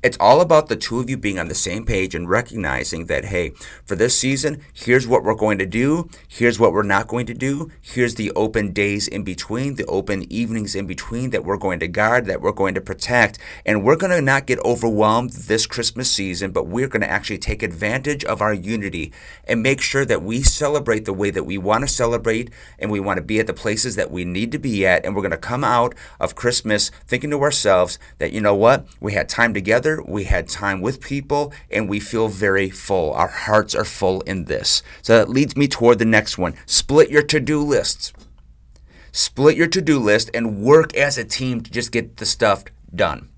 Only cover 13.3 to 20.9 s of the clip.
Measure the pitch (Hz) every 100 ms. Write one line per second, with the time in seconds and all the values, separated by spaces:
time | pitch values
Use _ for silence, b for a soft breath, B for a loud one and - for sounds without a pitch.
13.3 | - B B - 107 101 160 190 180 135
14.3 | 135 135 123 - 120 117 104 107 113 123
15.3 | - - 113 - - 113 117 127 - 95
16.3 | 87 95 87 78 104 131 110 95 87 -
17.3 | 98 - 107 107 82 104 127 139 143 -
18.3 | 101 104 104 90 113 98 85 69 B B
19.3 | B - 117 120 135 - 139 135 110 92
20.3 | 117 135 - 143 147 120